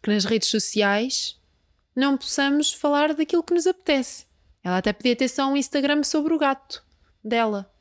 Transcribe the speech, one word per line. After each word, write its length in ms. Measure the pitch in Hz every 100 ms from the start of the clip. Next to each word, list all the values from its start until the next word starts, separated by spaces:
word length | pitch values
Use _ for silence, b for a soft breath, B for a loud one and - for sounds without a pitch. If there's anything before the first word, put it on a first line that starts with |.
que 80 | -
nas 140 | 208
redes 240 | 202 220 -
sociais 880 | 220 - 208 202 208 247 - - - _ _ _ _ _
não 220 | - 277 269
possamos 560 | - - 277 285 302
falar 420 | - 294 285 302
daquilo 280 | 302 311 339
que 120 | -
nos 120 | 349 330
apetece. 600 | 370 - 277 247 - - _ _ _
Ela 140 | 180 185
até 160 | 196
podia 200 | 202 254
ter 140 | 240 262
só 180 | - 269
um 100 | 277
Instagram 440 | 269 285 277 294
sobre 300 | 285 311 302
o 60 | 320
gato 440 | 285 269 _ - _ _ _ _
dela. 480 | 214 233 226 208 190 _